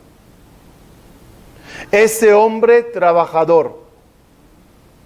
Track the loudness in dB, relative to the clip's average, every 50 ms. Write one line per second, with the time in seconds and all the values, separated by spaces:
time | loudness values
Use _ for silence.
0 | _ _ _ _ _ _ _ _ _ _ _ _ _ -20 _ _ -20 _ -20 -20
1 | _ -20 -20 -20 -20 -20 -20 -20 -20 -20 -20 -20 -20 -20 -20 -20 -10 -4 0 0
2 | 0 0 0 0 2 2 4 4 2 0 -2 -2 0 2 2 2 0 -2 -6 -2
3 | -2 0 0 0 -2 -2 -2 -4 0 0 0 0 0 -2 -8 -16 -20 _ _ _
4 | _ _ _ _ _ _ _ _ _ _ _ _ _ _ _ _ _ _ _ _
5 | _